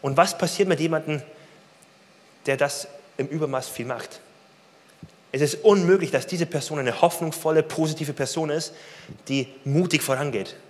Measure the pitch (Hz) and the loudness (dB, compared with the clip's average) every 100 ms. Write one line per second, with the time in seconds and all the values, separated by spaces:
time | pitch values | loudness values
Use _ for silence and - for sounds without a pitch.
0 | 139 - 190 - 175 - 190 151 165 160 | 2 4 4 4 -2 0 2 2 2 0
1 | 156 151 - - - - _ _ - _ | -2 -6 -6 -20 -20 -20 _ _ -20 _
2 | _ _ _ _ - 135 143 - - - | _ _ _ _ -4 0 0 -2 -12 -16
3 | - - 135 156 151 131 - - 120 120 | -18 -6 -4 -2 -2 -4 -6 -8 -6 -6
4 | 101 - - _ _ _ _ _ _ _ | -10 -18 -20 _ _ _ _ _ _ _
5 | - - _ 135 147 - 220 202 175 190 | -20 -20 _ 0 0 4 6 6 6 4
6 | 156 135 - 180 165 151 - 151 127 117 | 4 -2 -2 -4 -2 -4 -4 -2 -2 2
7 | 170 - 165 - 160 160 151 - 156 151 | 2 2 -4 -2 2 2 2 0 -2 0
8 | 147 143 135 - 160 151 165 - - - | -6 -4 -4 -2 -2 -4 -6 -12 -20 -20
9 | - - - 135 127 - 139 143 180 156 | -20 -20 -4 -2 -2 -8 0 2 2 0
10 | - 131 147 113 95 - | 0 -2 0 -4 -6 -12